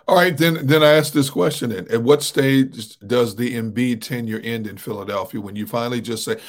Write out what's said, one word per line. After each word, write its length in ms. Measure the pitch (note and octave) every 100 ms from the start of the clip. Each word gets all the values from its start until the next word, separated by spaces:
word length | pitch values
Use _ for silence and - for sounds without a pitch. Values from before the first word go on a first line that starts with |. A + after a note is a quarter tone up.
| -
All 100 | F3+
right, 200 | F3+ D3
then, 300 | E3 E3 C3+
then 160 | D3+
I 100 | D3+
ask 220 | D#3 D3
this 160 | D3 C3+
question 400 | - D3+ C#3+ B2
then. 160 | F#2 F2
At 120 | A#2
what 200 | A#2+ C#3+
stage 760 | - - C3+ C3+ C3 A2+ G#2+ _
does 360 | G2+ B2 A#2
the 200 | G2+ A#2+
Embiid 480 | A#2+ A2+ G#2 B2 A2+
tenure 380 | - B2 A2+ A2
end 260 | A2+ A#2 G#2
in 100 | F#2+
Philadelphia 640 | A#2 G2+ G2 G2+ F#2 A2
when 160 | G2+ G#2
you 100 | G#2
finally 360 | A#2+ A#2+ B2
just 240 | A#2 A2 -
say, 120 | A2+